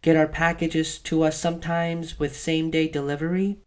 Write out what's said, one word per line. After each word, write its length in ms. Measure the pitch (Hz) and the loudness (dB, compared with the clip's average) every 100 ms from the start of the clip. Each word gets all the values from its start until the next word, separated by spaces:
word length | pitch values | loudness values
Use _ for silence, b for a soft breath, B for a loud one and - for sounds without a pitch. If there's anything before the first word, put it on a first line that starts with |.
get 140 | 165 160 | 6 6
our 120 | 156 | 4
packages 680 | - 165 170 165 160 160 - | 2 0 0 -2 0 -2 -6
to 240 | - 160 | -2 2
us 160 | 156 156 | 2 2
sometimes 800 | 175 170 165 170 170 170 165 - | -2 -2 -2 -2 -2 -4 -6 -4
with 180 | 147 - | -6 -4
same-day 520 | - 160 160 160 156 | -2 0 0 0 0
delivery. 720 | 151 143 143 160 180 196 202 | -2 -4 -2 -2 0 0 -4